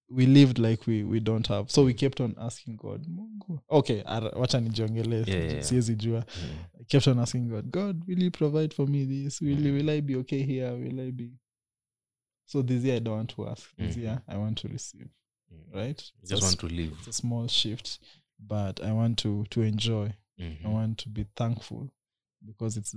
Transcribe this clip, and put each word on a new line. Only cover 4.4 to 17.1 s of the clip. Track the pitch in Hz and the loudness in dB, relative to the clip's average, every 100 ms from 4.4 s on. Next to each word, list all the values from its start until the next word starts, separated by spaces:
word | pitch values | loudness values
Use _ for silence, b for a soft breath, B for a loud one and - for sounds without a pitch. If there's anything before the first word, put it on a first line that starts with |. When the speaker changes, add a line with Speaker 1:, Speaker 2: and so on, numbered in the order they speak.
| 127 131 | 0 2
Speaker 1:
nijiongelee, | 113 110 110 113 113 113 | 0 -2 -2 0 0 0
Speaker 2:
Yeah, | 101 | 0
yeah, | 92 82 | 0 0
yeah. | 73 | -2
Speaker 1:
siwezi | 73 123 113 110 | 0 2 2 0
jua. | 113 117 117 90 | 0 -2 -2 -8
Speaker 2:
Mm. | 80 76 87 - | -8 -8 -12 -18
Speaker 1:
I | - | 0
kept | 139 143 | 4 6
on | 123 | 4
asking | 117 127 120 | 2 0 -2
God, | 110 127 | -4 -4
"God, | 175 202 170 175 | -4 -2 -4 -2
will | 180 | 0
you | 180 | 0
provide | - 151 156 156 - | 2 2 2 0 0
for | 139 | 0
me | 143 135 | 0 0
this? | 135 139 - | -2 -4 -2
Will | 147 143 147 | 0 2 2
you, | |
Speaker 2:
Mm. | 139 | 2
Speaker 1:
will | 156 | 2
I | 151 | 0
be | 147 127 | 0 -2
okay | 131 139 | -2 -2
here? | 139 127 127 | 0 0 -2
Will | 123 127 127 | -4 -6 -6
I | 131 | -6
be?" | 127 120 127 _ _ _ _ _ _ _ _ _ _ - | -8 -10 -14 _ _ _ _ _ _ _ _ _ _ -6
So | 143 | -2
this | 123 123 | 0 2
year | 131 120 | 2 0
I | |
don't | 113 110 | 0 -2
want | 117 - | -4 -6
to | 107 | -8
ask. | 107 - - | -10 -14 -8
This | 110 117 | -6 -4
Speaker 2:
Mm-hmm. | |
Speaker 1:
year | 113 127 - | -4 -6 -6
I | 98 | -4
want | 107 110 | -4 -4
to | - | -6
receive. | 156 - - - - _ _ _ | -10 -12 -16 -20 -20 _ _ _
Speaker 2:
Mm. | 82 80 95 | -20 -12 -6
Speaker 1:
Right? | 117 147 | -6 -8
Speaker 2:
You | - - | -14 -20
Speaker 1:
It's | 92 | -4
Speaker 2:
just | 98 | 0
Speaker 1:
a | 95 | 2
Speaker 2:
want | - | 0
Speaker 1:
s-, | |
Speaker 2:
to | 85 | -2
live. | 85 80 76 | -4 -4 -6
Speaker 1:
it's | |
a | - | -10